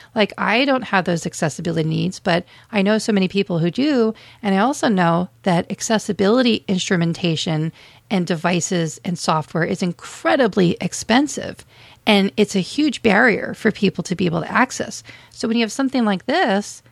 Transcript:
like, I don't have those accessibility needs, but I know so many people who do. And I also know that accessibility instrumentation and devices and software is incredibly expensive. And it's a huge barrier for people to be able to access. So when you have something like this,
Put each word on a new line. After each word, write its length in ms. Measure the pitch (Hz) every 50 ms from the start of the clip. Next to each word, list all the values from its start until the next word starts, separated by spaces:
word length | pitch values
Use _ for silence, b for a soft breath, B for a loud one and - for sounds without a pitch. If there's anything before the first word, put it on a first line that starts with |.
| B B B
like, 180 | 220 202 - - -
I 260 | - - 208 240 285
don't 160 | 285 262 262 233
have 200 | - 208 190 170
those 220 | 185 170 165 -
accessibility 600 | 180 - - 175 151 - - 160 170 165 165 156 160
needs, 320 | 160 160 165 185 - -
but 240 | - 190 170 175 - B B B B B
I 120 | - 208
know 160 | 190 202 220 214
so 140 | - -
many 140 | 208 196 185
people 320 | 175 - 202 190 - 180 160
who 140 | 165 175
do. 420 | - - 277 311 285 247 226 220 220 B B B B B
And 140 | B 202 190
I 40 | 190
also 280 | 214 262 285 - -
know 440 | 262 202 185 175 170 165 170 180 - _ _
that 260 | - 196 170 175 - -
accessibility 920 | 196 - - - 226 202 - - 190 - 196 196 226 262 262 247 220 - - -
instrumentation 1040 | 190 185 - - 196 170 170 170 160 - - 170 160 147 - 180 160 156 156 160 B B B B B B B B
and 140 | - 185 175
devices 720 | - 180 156 160 170 180 170 - - 190 175 165 156 - - -
and 140 | - 175 -
software 460 | - 185 165 156 151 - - 165 165
is 180 | 175 196 -
incredibly 920 | 196 175 165 - - - - - - 320 330 277 254 208 - 208 180 170 - -
expensive. 840 | - 170 - - - - 220 262 302 277 - - - - - - - B B B B B B B B
And 240 | - 208 202 190 202 -
it's 180 | - 208 - -
a 60 | 196
huge 420 | 165 - - - 302 294 233 -
barrier 520 | - 220 185 208 254 240 185 - - - -
for 180 | - - 214
people 320 | - - 202 185 - - 165
to 100 | - 185
be 120 | - 190
able 160 | 170 160 165
to 100 | - -
access. 500 | - 208 254 247 - - - - - - - B B B B B
So 180 | B - - 226
when 80 | 220
you 80 | 233 226
have 80 | 202
something 320 | - - 269 254 - 254 226
like 220 | 208 196 175 -
this, 560 | - 285 359 359 240 190 202 208 - - - _ b